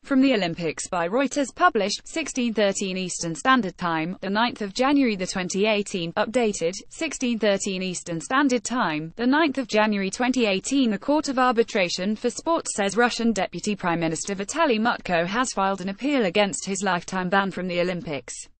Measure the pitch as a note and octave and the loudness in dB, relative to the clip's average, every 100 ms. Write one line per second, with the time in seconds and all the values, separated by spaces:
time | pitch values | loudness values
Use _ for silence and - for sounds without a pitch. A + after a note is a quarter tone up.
0 | - C4+ C4+ A#3+ F3 E3 E3+ C#3 - F3+ | 2 4 6 4 0 -2 -4 -4 -4 -2
1 | E3+ A3+ C#4 C#4+ C4+ - F4+ A#3 F#3+ - | 0 0 0 0 -4 2 2 4 0 -2
2 | - D#4+ D4+ - A#3+ A3 G3+ G3 G3 F#3 | -6 -6 -4 -2 -2 2 2 2 -4 -4
3 | F#3 - E3+ D#3+ C4 C4 G3 - F3+ D#3+ | -4 -4 -6 -2 2 4 2 -4 -2 -2
4 | D#3+ F#3+ F#3+ G#3 A#3+ - G3+ F#3+ C4 C#4+ | -2 -6 -2 0 0 -2 -8 0 2 4
5 | C4 G3+ F#3 G3 F3+ F#3 G#3+ G#3 G3+ F#3+ | 4 2 -2 -4 -2 0 2 2 0 -4
6 | E3 F#3 G#3+ B3 A3+ G3+ E3 F#3+ - - | -4 -2 0 2 0 0 -2 -4 -14 -6
7 | D#4+ - B3 A#3 G#3+ G3 G3+ F#3+ F#3 F3 | -6 -2 -2 0 2 0 -2 -4 -4 -6
8 | - E3 - B3+ C#4+ B3 - B3 F#3+ D3+ | -6 -8 -2 2 4 2 0 -2 0 -2
9 | D#3+ - B3 C#4+ D#4+ C4+ C4 G#3+ G#3+ G#3 | -6 -2 2 4 2 0 0 2 2 2
10 | F#3+ - B3+ B3+ A3 F#3+ - C#4 B3 G3 | -2 -2 0 2 2 0 0 2 2 0
11 | - D4+ D4 C4 B3+ A3+ A3+ A3 F3 - | 2 0 2 2 2 4 2 2 0 0
12 | F#3 G#3+ B3 - - E4 - - G3 F#3+ | -2 -2 -2 -4 -2 -2 -2 -2 0 2
13 | A#3+ - A#3 G3+ F3+ F3 G#3 G3+ F3+ E3 | 2 2 0 0 -2 -4 -4 -2 0 0
14 | E3 D#3+ - G3 F#3+ D4 E4 A3 A3+ G#3 | 0 -2 -6 -6 -4 0 2 2 2 -2
15 | - F3 F3 G#3+ C4 - G3 G3 F#3+ G3 | 0 0 2 0 -2 0 0 0 -4 -4
16 | C4+ C#4+ G3 F#3+ G3+ - - G3 G3 F3 | 0 2 2 2 2 0 -6 -2 0 -2
17 | - F#3+ F3+ G3 G3 - F3+ F3 F3 F3+ | -2 -4 2 2 2 -4 -4 0 0 -2
18 | E3 C#3+ - - - _ | -6 -8 -8 -16 -16 _